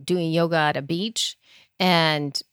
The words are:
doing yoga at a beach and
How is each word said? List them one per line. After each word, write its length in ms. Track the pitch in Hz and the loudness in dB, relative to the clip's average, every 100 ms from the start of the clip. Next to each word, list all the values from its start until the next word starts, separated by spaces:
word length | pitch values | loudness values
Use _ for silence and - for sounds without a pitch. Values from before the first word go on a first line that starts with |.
doing 280 | 139 180 165 | -4 -2 0
yoga 240 | 165 170 165 | 0 2 2
at 200 | 151 139 | 2 0
a 40 | |
beach 540 | 143 170 220 - - - _ - _ - | -4 -4 -4 -4 -6 -8 _ -20 _ -2
and 640 | 185 170 160 151 143 - - | 2 4 4 0 -2 -6 -10